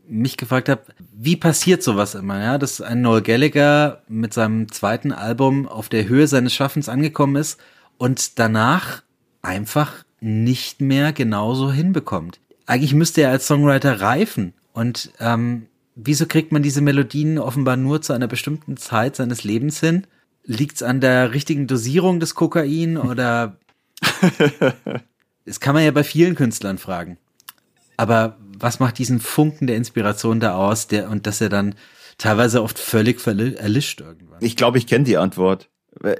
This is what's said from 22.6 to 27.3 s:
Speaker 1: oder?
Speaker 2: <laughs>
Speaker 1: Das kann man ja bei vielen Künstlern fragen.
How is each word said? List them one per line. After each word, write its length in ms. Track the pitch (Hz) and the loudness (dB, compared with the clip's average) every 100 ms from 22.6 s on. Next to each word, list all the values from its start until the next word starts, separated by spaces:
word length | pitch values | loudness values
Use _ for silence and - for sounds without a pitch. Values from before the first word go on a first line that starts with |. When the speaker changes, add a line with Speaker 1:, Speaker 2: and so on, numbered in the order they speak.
| 139 160 165 160 | 0 -2 -2 -2
Speaker 1:
oder? 600 | 123 120 120 117 113 92 _ _ _ - | -2 -2 0 0 -2 -8 _ _ _ -6
Speaker 2:
<laughs> 760 | - - 180 - 143 - 135 - - - - _ _ _ | -4 2 2 4 2 2 -2 -2 -8 -12 -12 _ _ _
Speaker 1:
Das 160 | - - | -16 -6
kann 140 | 139 | 0
man 100 | 151 | 2
ja 60 | 156 | 4
bei 140 | 143 | 2
vielen 320 | 147 151 180 160 | 2 2 2 2
Künstlern 420 | 120 - 98 92 | 0 -2 -6 -8
fragen. 400 | - 90 85 85 _ | -8 -8 -10 -16 _